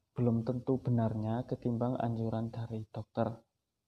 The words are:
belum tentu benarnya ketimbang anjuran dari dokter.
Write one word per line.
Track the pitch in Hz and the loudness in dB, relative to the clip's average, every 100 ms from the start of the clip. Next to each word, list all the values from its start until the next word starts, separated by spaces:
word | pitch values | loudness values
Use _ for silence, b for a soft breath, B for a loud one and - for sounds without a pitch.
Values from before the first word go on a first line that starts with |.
| _ | _
belum | - 120 113 113 | 2 4 4 2
tentu | 123 127 127 | -2 0 0
benarnya | - 117 113 110 110 117 127 | 2 2 2 0 -2 -2 -2
ketimbang | - 120 117 120 131 | -2 -2 0 0 0
anjuran | 117 113 113 113 117 | 0 0 -2 -2 -4
dari | 117 113 110 110 | -6 -6 -8 -8
dokter. | 117 - - 113 120 _ _ _ _ | -10 -6 -2 -2 -2 _ _ _ _